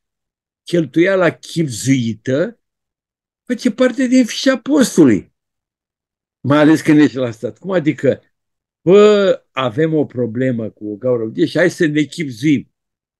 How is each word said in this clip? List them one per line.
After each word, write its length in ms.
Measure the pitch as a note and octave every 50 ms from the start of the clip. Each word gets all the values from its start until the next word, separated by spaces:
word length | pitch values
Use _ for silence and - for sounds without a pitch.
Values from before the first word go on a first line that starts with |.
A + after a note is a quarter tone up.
| _ _ _ _ _ _ _ _ _ _ _ _ _
Cheltuiala 680 | - - F3 E3 C3 - D#3+ E3+ F#3+ G3 F#3 F3+ D#3+
chibzuită 1300 | - - - - - E3 E3 C#3+ A#2 G2 E2+ B2+ C3+ C3 A#2 A2+ G#2+ - _ C3 C3 C#3+ F3 A#3 A3+ _ _ _ _ _ _ _ _ _ _ _ _ _ _ _ _ _ _
face 280 | _ B3 - - B3
parte 360 | G#3 - B3+ B3+ A#3 C4 C4 A#3+
din 180 | B3+ B3+ B3+
fișa 320 | A3 - - - C4+ C4 -
postului. 760 | - - C#4+ D4+ B3 - - - D#3+ C3 G#2+ E2+ - - _ _ _ _ _ _ _ _ _ _ _ _ _ _ _ _ _ _ _ _ _ _
Mai 160 | _ B2 C#3+ D3+
ales 240 | D3+ D3 D#3+ D3
când 180 | - - D#3 D3+
ești 160 | D3 B2+ A2+ C3
la 140 | B2+ A#2+
stat. 260 | A2 - - A2 A2 _
Cum 140 | - F3+
adică? 500 | F#3+ F3+ C#3+ D3+ C3 - - C3 G#2+ - _ _ _ _ _ _ _ _ _ _ _ _
Bă, 640 | _ D#3+ F#3 G#3 G#3 G#3+ G#3 G3+ G3+ F#3 E3+ - _ _
avem 420 | _ C3+ C3 B2 G#2+ C#3+ D#3+ D#3+ D#3
o 120 | D3+ C#3
problemă 640 | - - B2 B2 A#2+ A2 B2 C3 C3 B2+ A2+ A2+ G2+
cu 220 | - _ G#2 G#2
o 40 | G#2
gaură. 300 | G2+ - B2+ B2 A#2+ A2
Deci 320 | A2 B2 - F3+ - - D#3
hai 120 | F3 F3
să 160 | - - F3+
ne 160 | D3+ D3 D3+
chibzuim. 720 | D3+ C3 - - - C#3 A#2 G#2 B2 D#3 C#3+ A#2 D#2 - _ _ _ _ _ _ _ _ _